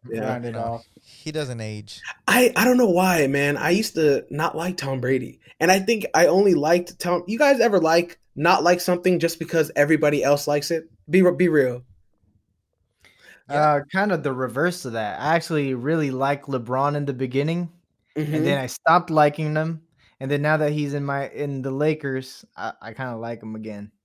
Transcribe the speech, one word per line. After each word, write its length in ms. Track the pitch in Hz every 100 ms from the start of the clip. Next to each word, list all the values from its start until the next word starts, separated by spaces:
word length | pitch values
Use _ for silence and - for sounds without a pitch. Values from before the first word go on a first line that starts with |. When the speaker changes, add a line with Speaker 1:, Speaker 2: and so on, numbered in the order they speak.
| 120
Speaker 1:
Yeah. 180 | 113 110
Speaker 2:
round 160 | 127
it 80 | 120
Speaker 3:
No, 80 | 113
Speaker 2:
off. 260 | 117 117 _ _
Speaker 3:
he 300 | _ - 156
doesn't 280 | 156 143 120
age. 400 | 110 107 107 - - - -
Speaker 1:
I, 240 | 233 247 -
I 80 |
don't 120 | 240 247
know 140 | 240
why, 360 | 175 185 175 139
man. 300 | 139 143 147
I 140 | 156
used 240 | 180 220
to 300 | - 156 135 -
not 260 | 143 160 -
like 200 | 175 180
Tom 240 | 139 131
Brady. 400 | 127 131 123 - _ _
And 100 | 165
I 80 | 190
think 260 | 190 226 185
I 120 | 143 165
only 280 | 175 202
liked 440 | 170 147 175 175 -
Tom. 260 | 180 175 175
You 120 | 226
guys 220 | 294 269
ever 200 | 233 202
like, 380 | 160 165 180 - _ -
not 260 | 160 185
like 180 | 170 180
something 380 | - 180 180 175
just 180 | 165 -
because 320 | 160 170 156 -
everybody 460 | 147 156 147 147
else 220 | 135 143 143
likes 220 | 147 147
it? 200 | 165 160 _ -
Be 140 | 170
re-, 120 | 180 143
be 120 | 180
real. 360 | 156 131 123 123 _ _ _ _ _ _ _ _ _ _ _ _ _ - - _
Speaker 3:
Yeah. 260 | 143 151
Speaker 2:
Uh, 60 | 147 143
kind 180 | 190 208
of 100 | 175
the 100 | 139
reverse 520 | 127 127 113 170 175
of 100 | 131
that. 260 | 113 107 80
I 160 | 135 165
actually 380 | 160 160 139
really 360 | 127 127 160 147
liked 360 | 131 135 143 143
LeBron 480 | 135 117 127 143 147
in 80 |
the 80 | 143
beginning, 580 | 127 131 131 147 170 175 _ _ _ _ -
and 100 | 151
Speaker 1:
Mm-hmm. 160 | 156
Speaker 2:
then 140 | 151 143
I 80 | 127
stopped 440 | - - 170 170
liking 440 | 156 147 147 156
them. 280 | 151 160 165 _ _ _ _
And 100 | 135
then 100 | 143
now 140 | 147 156
that 140 | 151
he's 220 | 151 143
in 100 | 143
my, 240 | 143 139 139
in 320 | 113 143 139
the 80 | 131
Lakers, 720 | 135 151 156 147 131 131 - - -
I, 160 | 107 -
I 120 | 113
kinda 220 | 113 131 117
like 260 | 117 117
him 120 | 110
again. 360 | 110 110 104 104 _